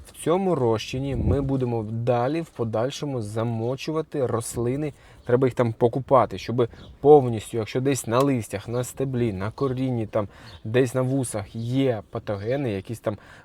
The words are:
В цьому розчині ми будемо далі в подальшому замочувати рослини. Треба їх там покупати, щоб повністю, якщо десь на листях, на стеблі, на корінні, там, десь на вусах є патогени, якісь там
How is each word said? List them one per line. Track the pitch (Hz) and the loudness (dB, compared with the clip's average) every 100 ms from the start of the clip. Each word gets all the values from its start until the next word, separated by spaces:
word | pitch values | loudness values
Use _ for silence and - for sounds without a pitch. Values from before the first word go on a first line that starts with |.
| - | -20
В | - | -6
цьому | - 180 190 | 0 0 2
розчині | 156 120 113 - 131 139 127 | 2 2 0 -2 -6 -4 -2
ми | - 131 | 2 2
будемо | 135 135 123 117 | 0 0 0 -2
далі | 107 113 120 120 123 160 | -4 -4 0 0 0 -2
в | 165 | -6
подальшому | - 113 110 127 - 147 131 | -6 -4 -2 -2 -4 -6 -6
замочувати | 104 110 120 113 113 131 - 156 156 147 120 | -4 -4 -2 -2 -4 -4 -4 -4 -4 -2 -2
рослини. | 113 113 123 117 139 151 - - - - | -2 -4 -4 -2 -2 -4 -8 -20 -12 0
Треба | 123 131 | 2 2
їх | |
там | 120 117 | 2 0
покупати, | 113 120 139 127 131 107 92 | 2 2 2 4 4 4 -2
щоб | - 123 117 - - - | -4 0 0 -2 -20 2
повністю, | 143 147 123 113 - 117 | 10 10 8 -2 -4 -6
якщо | 107 135 | -4 -2
десь | 131 135 - | 0 -2 0
на | 117 | 2
листях, | 143 127 107 98 - | 2 0 -2 -8 -6
на | 120 | -6
стеблі, | 123 - 135 127 120 | -6 -4 -4 0 -2
на | 95 101 | -2 -6
корінні, | - 139 127 131 120 107 | -2 -2 -2 -2 -2 -2
там, | 113 98 - - - | -2 -4 -8 -20 -14
десь | 110 120 131 | -2 2 2
на | 131 | 2
вусах | 127 139 123 107 98 117 | 0 0 -2 -6 -8 -8
є | 117 131 135 110 - | -4 0 0 0 -4
патогени, | 113 - 101 104 131 131 | -10 -6 -6 -2 -2 -2
якісь | 98 - 113 | -4 -6 -6
там | - 104 - - | -6 -6 -10 -20